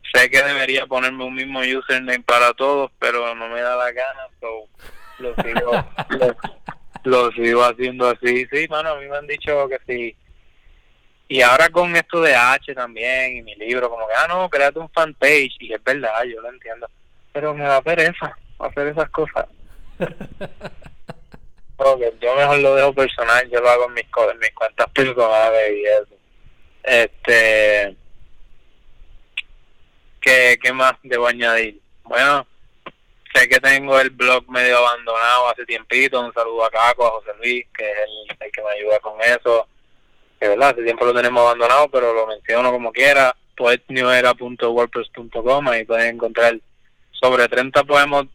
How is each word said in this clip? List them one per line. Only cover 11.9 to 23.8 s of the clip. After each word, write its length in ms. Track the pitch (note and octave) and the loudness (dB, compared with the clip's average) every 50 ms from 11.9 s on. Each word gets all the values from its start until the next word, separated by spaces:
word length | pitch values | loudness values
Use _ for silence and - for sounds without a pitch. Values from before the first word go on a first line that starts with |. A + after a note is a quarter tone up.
| E3+ | 0
esto 280 | E3+ E3+ _ - E3+ | -2 -2 _ -2 2
de 120 | E3 D#3 C3+ | 2 4 4
H 400 | A#2+ A#2+ B2+ C3+ C#3+ - - C3+ | 4 4 2 2 0 -4 -10 -10
también, 600 | B2+ B2 A#2 A2+ A2 A2+ B2 C3 C3 C3 B2+ B2+ | -10 -10 -10 -8 -8 -4 -4 -2 -2 -4 -4 -6
y 60 | A#2+ | -10
mi 120 | A2+ A2 G#2 | -16 -18 -18
libro, 340 | G2+ G#2+ A2+ B2 C3 B2 A#2+ | _ -8 -6 -4 -2 -2 -4
como 160 | A#2 A2+ A2+ | -4 -6 -6
que, 80 | G#2+ A2 | -4 0
"Ah, 100 | B2+ D3+ E3 | 0 0 0
no, 200 | F3 F#3 F#3 F3+ | -2 -4 -4 -2
créate 300 | D#3 C#3 C#3 C#3+ C#3+ D#3+ | 0 0 0 0 0 -4
un 100 | E3 D#3+ | -14 -6
fanpage", 680 | - E3+ D#3+ D#3 D3 _ - C#3 D3+ D3 C3+ B2 - - | -2 -2 -2 -2 -2 _ 2 2 4 2 0 -2 -8 -14
y 160 | B2 G#2+ A2 | -14 -12 -12
es 100 | G#2+ _ | -6 _
verdad, 380 | B2+ C3+ C#3+ C3 A2+ G#2+ A2+ B2 | -4 -4 -2 -4 -6 -4 -4 -6
yo 160 | B2+ A2+ A2 | -6 -8 -14
lo 80 | A2+ A#2+ | -16 -18
entiendo, 400 | B2+ B2+ _ A2+ A2+ A#2+ B2 - _ _ _ _ _ - _ - | -18 _ _ -18 -16 -16 -16 -20 _ _ _ _ _ -20 _ -14
pero 200 | _ D3 D3 D3+ | _ -8 -6 -6
me 120 | D3 D3 D3 | -6 -6 -2
da 180 | C#3+ C#3 C3+ | 2 2 2
pereza 520 | - D#3+ E3+ E3+ D#3+ E3+ F3 - D#3+ D3 - - - - - - | 2 0 0 2 0 0 0 -4 -12 -12 -12 -14 -20 -20 -16 -10
hacer 280 | - C3 - D3 C#3+ D3 | -10 -8 -6 -6 -6 -6
esas 220 | D3+ D#3+ D3+ - | -4 -6 -6 -4
cosas. 360 | - D#3 D#3 D3 - - - - - _ - - - - - - - - | -4 -6 -6 -4 -4 -8 -8 -8 -12 _ -20 -20 -20 -18 -18 -18 -10 -10
<laughs> 80 | F#3 - E3+ - G3 - - - G3 - - - G#3+ F#3 - - - - - - - - - - - - - - - - - - - - - - | -10 -10 -8 -14 -16 -16 -14 -14 -14 -14 -14 -16 -18 -18 -18 -18 -20 -20 -20 -20 -18 -18 -18 -20 -20 -20 -20 -20 -20 -20 -20 -20 -20 -20 -8 0
Ok, 200 | C3+ C3+ C3+ B2+ A#2+ A#2 A2+ - | 2 2 2 2 -2 -6 -6 -4
yo 140 | A#2 A#2+ B2+ | -2 0 2
mejor 240 | C#3 C#3+ C#3+ C#3+ C#3+ | 2 2 2 2 4
lo 160 | C#3 C3+ C3+ | 4 4 4
dejo 180 | C3+ C#3 C#3 | 4 2 2
personal, 560 | C3+ C#3 C3+ B2 - - A#2+ A#2 A#2 B2 B2+ B2 | 2 0 -2 -2 -2 -4 0 2 2 2 2 0
yo 100 | B2 A#2+ | -2 2
lo 100 | A#2+ B2 | 4 4
hago 140 | B2 B2 | 4 4